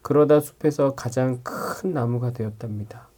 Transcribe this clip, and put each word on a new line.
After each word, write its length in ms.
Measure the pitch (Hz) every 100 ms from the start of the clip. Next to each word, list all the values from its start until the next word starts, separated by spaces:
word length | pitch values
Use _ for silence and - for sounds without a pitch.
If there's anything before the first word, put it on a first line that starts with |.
그러다 380 | - 139 151 151
숲에서 540 | 151 _ 151 147 139
가장 460 | 135 123 127 131 127
큰 500 | - - - - 190
나무가 380 | 151 120 120 120
되었답니다. 760 | 117 110 110 113 104 104 - -